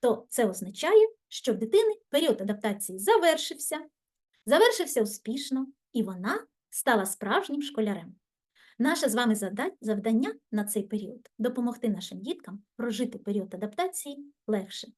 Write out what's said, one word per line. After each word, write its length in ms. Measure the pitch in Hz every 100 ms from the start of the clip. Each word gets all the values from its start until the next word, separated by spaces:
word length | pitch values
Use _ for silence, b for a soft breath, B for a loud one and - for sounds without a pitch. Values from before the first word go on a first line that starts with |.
то 260 | 247 220 -
це 180 | - 220
означає, 600 | 180 185 202 302 427 440 - _
що 240 | - -
в 40 | 220
дитини 380 | 226 381 440 427 _
період 320 | 285 320 220
адаптації 580 | 196 208 220 202 - 190
завершився, 840 | 202 440 339 311 - - - 311 311 _ _ _ _ _ -
завершився 560 | 294 453 440 330 -
успішно, 640 | 208 - - 262 - 262 269 - _
і 100 | 240
вона 440 | 190 180 190 415 - _ _
стала 360 | - - 226 190
справжнім 560 | - 196 262 381 285
школярем. 520 | 285 - 214 185 170 - _ _ _ _ b b
Наше 300 | 254 320 294
з 60 |
вами 200 | 214 240
зада-, 380 | 214 196 202 294 -
завдання 540 | 220 214 214 226 277 440 _
на 140 | 208
цей 180 | 208 214
період — 480 | 202 214 202 247 - _
допомогти 500 | 233 247 240 233 233
нашим 320 | 185 - 185
діткам 420 | 202 349 - 202 _ _
прожити 420 | 240 214 247 202
період 360 | - 202 190
адаптації 800 | - 208 - 370 - 285 277 285 _ -
легше. 420 | 214 190 - -